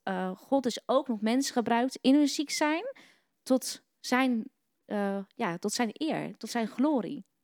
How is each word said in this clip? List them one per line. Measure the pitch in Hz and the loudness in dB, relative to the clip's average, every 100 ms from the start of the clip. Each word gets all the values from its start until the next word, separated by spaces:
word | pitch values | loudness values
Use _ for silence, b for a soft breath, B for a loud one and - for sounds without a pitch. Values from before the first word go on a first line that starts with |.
eh, | - 185 185 190 | -6 -4 -4 -6
God | - 277 | 0 2
dus | 254 - - | 2 -2 2
ook | 254 277 | 2 2
nog | 214 | 0
mensen | 220 254 269 | 2 2 0
gebruikt | 247 214 233 262 - | 0 2 2 0 2
in | 254 285 | 4 6
hun | 285 | 4
ziek | - 285 | 0 -4
zijn | - 302 320 494 b b b b _ | 0 0 0 -4 b b b b _
tot | - 254 - - _ _ | 0 0 0 -12 _ _
zijn, | - 254 262 226 - _ _ _ - | -2 0 2 0 -4 _ _ _ -6
eh, | 208 202 196 196 - | -2 -2 -4 -8 -6
ja, | 214 170 | -4 -2
tot | 208 | -4
zijn | - 233 | -2 -2
eer, | - 311 160 151 214 | -2 -4 -4 -6 -10
tot | 226 | -6
zijn | 240 226 | -4 -4
glorie. | - 285 277 175 147 - _ | 0 0 0 -2 -8 -14 _